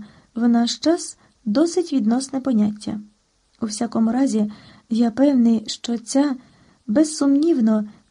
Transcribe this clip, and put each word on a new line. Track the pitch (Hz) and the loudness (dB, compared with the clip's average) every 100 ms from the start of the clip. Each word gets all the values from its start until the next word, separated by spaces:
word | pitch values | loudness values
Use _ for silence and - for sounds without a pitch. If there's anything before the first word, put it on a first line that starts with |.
| - - _ 226 | -6 -20 _ -2
в | 233 | 0
наш | 233 240 - | 2 0 -2
час | 302 339 - - _ _ 214 | -2 -2 -4 -16 _ _ -2
досить | 233 339 370 339 | 0 0 0 -2
відносне | 269 214 247 262 269 | 0 0 -2 -2 -6
поняття. | 269 220 208 - - 214 - _ _ _ _ - | -2 0 0 -2 -10 -10 -12 _ _ _ _ -10
У | 220 | -8
всякому | - 233 226 226 | -6 -4 -2 0
разі, | 247 269 214 208 - - - - | 0 0 0 -2 -6 -20 -16 -4
я | 226 233 | 0 0
певний, | 233 285 262 233 220 - | 2 2 4 4 2 -2
що | - - 233 | -12 -8 -8
ця, | - 269 285 254 - _ _ _ - | -2 0 0 -2 -10 _ _ _ -2
безсумнівно, | 240 302 - 285 277 330 277 220 214 214 - _ | 2 2 0 2 2 2 2 2 2 -2 -12 _